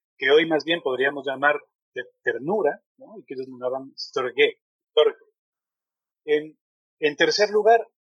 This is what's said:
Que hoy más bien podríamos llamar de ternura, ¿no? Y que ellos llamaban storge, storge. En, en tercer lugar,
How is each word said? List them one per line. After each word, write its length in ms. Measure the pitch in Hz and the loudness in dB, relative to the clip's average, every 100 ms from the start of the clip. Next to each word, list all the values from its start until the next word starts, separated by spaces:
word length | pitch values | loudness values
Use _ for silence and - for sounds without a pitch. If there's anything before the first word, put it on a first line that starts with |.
| _ - | _ -4
Que 160 | 135 | 2
hoy 120 | 151 165 | 4 4
más 160 | 156 | -2
bien 160 | 147 170 | -2 -4
podríamos 420 | 151 123 139 143 | -2 -2 -2 -2
llamar 360 | 139 135 143 147 - _ _ | -8 -2 0 0 -6 _ _
de 80 | 123 120 _ | -14 -14 _
ternura, 580 | 123 110 143 208 202 - _ _ | -6 -6 -4 -2 -2 -4 _ _
¿no? 200 | - 208 | -20 -20
Y 80 | |
que 100 | - | -16
ellos 120 | 131 262 | -14 -14
llamaban 460 | 127 123 131 135 - | -8 -8 -8 -10 -18
storge, 640 | - 143 123 117 143 - _ _ _ | -10 -6 -6 0 0 0 _ _ _
storge. 340 | 156 147 - _ _ _ _ _ _ _ _ _ _ | 2 2 0 _ _ _ _ _ _ _ _ _ _
En, 340 | 151 151 156 _ _ _ _ - | -2 -2 -2 _ _ _ _ -4
en 180 | 151 147 | -4 0
tercer 340 | 160 156 208 | 0 2 0
lugar, 360 | 208 208 233 - _ _ | 2 4 4 2 _ _